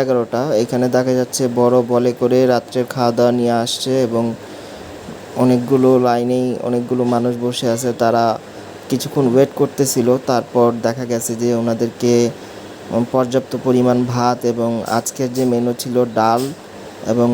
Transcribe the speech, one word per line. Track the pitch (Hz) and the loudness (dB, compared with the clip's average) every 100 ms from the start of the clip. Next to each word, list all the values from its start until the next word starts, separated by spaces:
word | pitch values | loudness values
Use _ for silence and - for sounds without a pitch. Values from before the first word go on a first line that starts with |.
এগারোটা। | 131 123 113 117 147 110 | 4 0 0 -2 0 0
এখানে | 117 123 127 127 | 0 0 2 2
দেখা | 127 127 | 2 0
যাচ্ছে | 123 - 127 120 | 0 -2 -2 2
বড় | 120 127 120 | 4 4 2
বলে | 120 123 120 | 2 2 0
করে | 123 127 127 | 2 4 4
রাত্রের | 120 - 127 120 | 2 0 -4 -4
খাওয়া | 135 120 117 | 0 0 4
দাওয়া | 120 123 | 2 4
নিয়ে | 120 117 | 2 0
আসছে | 117 - 131 131 120 | -2 -4 -2 0 0
এবং | 117 117 113 - - - - - - - - - - | 0 -2 -4 -12 -16 -16 -16 -16 -16 -16 -16 -12 0
অনেকগুলো | 127 123 120 135 131 127 123 | 2 2 2 4 6 4 4
লাইনেই | 120 123 127 127 117 - | 2 0 0 0 -4 -2
অনেকগুলো | 123 120 127 123 | -2 -2 -2 0
মানুষ | 120 123 120 | 0 0 -2
বসে | 123 120 123 | -4 -2 -2
আছে, | 117 127 113 | -2 -2 0
তারা | 117 117 113 110 - - - - - | 2 2 2 -2 -6 -18 -18 -16 -4
কিছুক্ষণ | 123 147 147 131 | -4 -2 0 2
ওয়েট | 127 139 - | 4 2 2
করতেছিল। | 139 - 131 131 117 131 131 | -2 0 0 2 2 2 2
তারপর | 120 - 127 120 120 113 | -2 0 2 2 2 -2
দেখা | 123 120 | -4 -4
গেছে | 117 - 117 | -4 -4 -2
যে | 120 117 | 0 0
ওনাদেরকে, | 117 113 117 - 120 120 120 - - - - - - | 0 -2 -2 -2 2 4 2 -2 -16 -16 -18 -18 -4
উম, | 117 120 | -2 0
পর্যাপ্ত | 135 123 131 127 123 123 | 0 0 0 -2 -4 2
পরিমাণ | 127 123 123 123 | 2 4 2 0
ভাত | 120 120 123 120 | 0 0 0 -2
এবং | 117 117 113 - 113 | 0 -2 -2 -2 -2
আজকের | - - 127 127 | -2 -6 -4 0
যে | 127 | 0
মেনু | 120 120 120 | 2 0 -4
ছিল | 127 123 120 110 | -2 0 0 2
ডাল | 110 120 135 160 - - - - - | 2 2 -2 -8 -16 -18 -18 -12 -2
এবং | 120 120 | 2 2